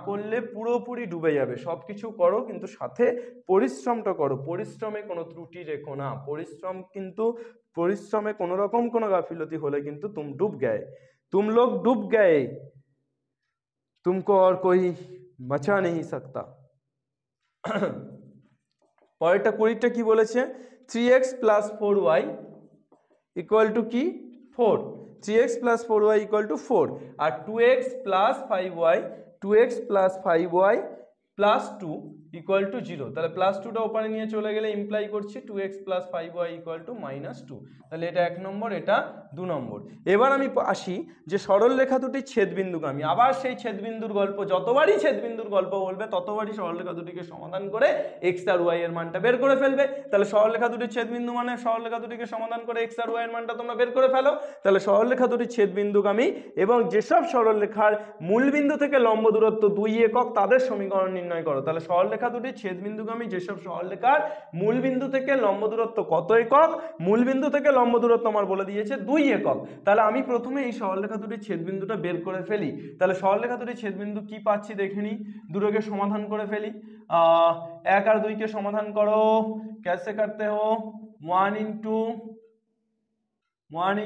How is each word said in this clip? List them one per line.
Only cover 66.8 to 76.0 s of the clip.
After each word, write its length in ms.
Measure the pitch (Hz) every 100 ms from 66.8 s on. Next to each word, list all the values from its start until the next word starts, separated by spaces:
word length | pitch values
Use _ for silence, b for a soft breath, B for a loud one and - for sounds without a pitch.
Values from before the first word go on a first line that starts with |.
| B - 165
মূল 140 | 220 247
বিন্দু 200 | 269 285
থেকে 160 | 285 285 262
লম্ব 160 | 240 233
দূরত্ব 240 | 233 233 233
আমার 140 | 208 196
বলে 120 | 190 190
দিয়েছে 240 | 202 208 262 202
দুই 140 | 302 277 208
একক। 200 | 147 123 B B
তাহলে 180 | - 214 214
আমি 100 | 240 262
প্রথমে 300 | 240 240 277 254
এই 40 | 220
সরল 180 | 202 190
রেখা 140 | 214 220
দুটির 200 | 220 226 208
ছেদবিন্দুটা 500 | 175 170 196 190 214
বের 120 | 175 170 190
করে 140 | 185 180
ফেলি। 220 | 208 156 - B 135
তাহলে 160 | 185 185
সরল 160 | 196 208
রেখা 120 | 233 247
দুটির 180 | 247 233
ছেদবিন্দু 380 | 214 190 208 208 208
কি 80 | 214 214
পাচ্ছি 260 | 202 208 208
দেখে 180 | 196 196 208
নিই, 100 | 214 B B -
দুটোকে 280 | 175 208 214 214
সমাধান 320 | 196